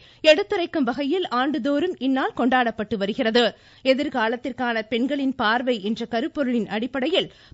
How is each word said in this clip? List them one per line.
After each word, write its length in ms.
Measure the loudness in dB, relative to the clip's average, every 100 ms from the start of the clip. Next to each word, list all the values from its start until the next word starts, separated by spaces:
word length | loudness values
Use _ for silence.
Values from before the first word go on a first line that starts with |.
| -6 2 6
எடுத்துரைக்கும் 560 | 6 4 -2 -2 0 0
வகையில் 400 | -2 -2 -2 0 0
ஆண்டுதோறும் 540 | 0 0 0 0 0 -2 -2
இந்நாள் 300 | 0 -2 0
கொண்டாடப்பட்டு 560 | 2 2 0 -2 -6 -2
வருகிறது. 420 | -2 0 2 2 2 0 -14 -4 0
எதிர்காலத்திற்கான 1000 | 2 0 -2 -2 -2 -6 -4 -2 -2 -2
பெண்களின் 440 | -2 -2 -2 -2 0
பார்வை 360 | 0 2 0 -2
என்ற 260 | -2 -4 -4
கருப்பொருளின் 580 | -4 -4 -2 -2 0 -2 -4
அடிப்படையில் 580 | -4 -2 0 0 -2 -8 -20